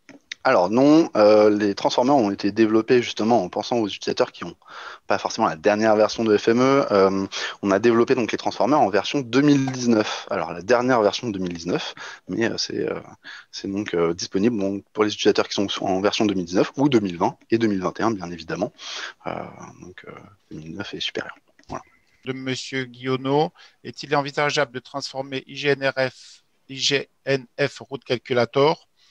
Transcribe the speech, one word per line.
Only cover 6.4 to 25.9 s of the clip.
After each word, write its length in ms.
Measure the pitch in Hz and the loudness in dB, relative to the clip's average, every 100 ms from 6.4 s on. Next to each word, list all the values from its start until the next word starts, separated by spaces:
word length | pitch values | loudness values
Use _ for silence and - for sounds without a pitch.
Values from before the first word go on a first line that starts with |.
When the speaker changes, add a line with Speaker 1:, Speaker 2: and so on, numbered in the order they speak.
| - | 2
Speaker 1:
M 140 | 117 | 2
E. 240 | 131 139 139 | 4 2 4
Euh, 380 | 101 95 98 95 - - - | 4 4 2 -4 -6 -8 -4
on 100 | 101 | 0
a 80 | 98 | 2
développé 360 | 117 113 123 | 4 4 2
donc 160 | 127 107 | 0 -2
les 60 | - | -4
transformers 420 | 101 - 107 151 | -4 -2 2 2
en 80 | 107 | 2
version 320 | 98 - 143 | 0 -2 -4
deux 220 | 117 127 | -2 2
mille 280 | 147 143 135 | 4 4 2
dix-neuf. 540 | 127 120 110 107 - - | -2 2 2 0 -6 -6
Alors 240 | 101 82 | -6 -6
la 80 | 85 | -6
dernière 400 | 92 123 123 123 | 0 2 4 4
version 260 | 101 - 120 | 2 0 -4
de 60 | |
deux 100 | 98 | -4
mille 100 | 90 | -6
dix-neuf, 420 | 85 82 151 - - - - - | -6 -4 -4 -6 -14 -18 -16 -8
mais, 200 | 101 113 | -2 -2
euh, 60 | 101 | -4
c'est, 320 | - - 117 | -6 -4 -6
euh, 120 | - - - - - - | -6 -12 -20 -20 -20 -18
c'est 180 | - 98 | -12 -8
donc, 240 | 98 104 | -6 -2
euh, 200 | 87 85 | 0 0
disponible 440 | 87 - 95 101 110 | -2 -4 0 0 0
donc, 280 | 98 101 - | -4 -6 -6
pour 100 | - | -2
les 80 | 107 | -2
utilisateurs 380 | 104 107 101 104 | 0 2 2 0
qui 60 | |
sont 120 | - 98 - | -2 -4 -4
en 180 | 98 95 | -4 0
version 260 | 101 - | 0 0
deux 100 | 107 | 0
mille 100 | 95 | 0
dix-neuf 260 | 85 95 151 - | -2 0 0 2
ou 100 | 143 | 2
deux 140 | 120 | 4
mille 160 | 98 85 | 0 -2
vingt 180 | 104 - - | -4 -4 -2
et 60 | 113 | 0
deux 100 | 110 | 0
mille 140 | 98 | 0
vingt 180 | 90 - | -4 -2
et 40 | |
un, 80 | 104 | -4
bien 200 | 101 87 | -4 -8
évidemment. 400 | 85 80 160 - - - - - - | -12 -8 -6 -6 -8 -14 -12 -12 -12
Euh, 80 | - - - - - - | -10 -10 -10 -16 -20 -20
donc, 240 | 90 - - | -20 -20 -20
euh, 40 | - 90 _ _ | -20 -20 _ _
deux 100 | 80 | -18
mille 160 | 80 | -14
neuf 180 | 92 98 | -12 -12
est 80 | 85 | -10
supérieur. 340 | - - - - _ _ - | -8 -8 -10 -14 _ _ -16
Voilà. 160 | 113 - _ _ _ | -16 -16 _ _ _
Speaker 2:
De 80 | - | -12
Monsieur 540 | 131 131 127 - 135 | -8 -6 -8 -6 -8
Guillonneau, 640 | 127 120 131 131 135 147 170 - - _ | -8 -8 -4 -4 0 0 0 -4 -20 _
est-il 320 | 117 - 139 | -16 -14 -4
envisageable 560 | 147 139 147 147 147 131 | -2 -2 -2 -2 0 -2
de 80 | 123 | -6
transformer 640 | - 139 - 135 139 135 | -12 -12 -10 -10 -8 -10
I 120 | - 139 | -10 -4
G 120 | 143 | -2
N 140 | 135 | 0
R 260 | 135 | 0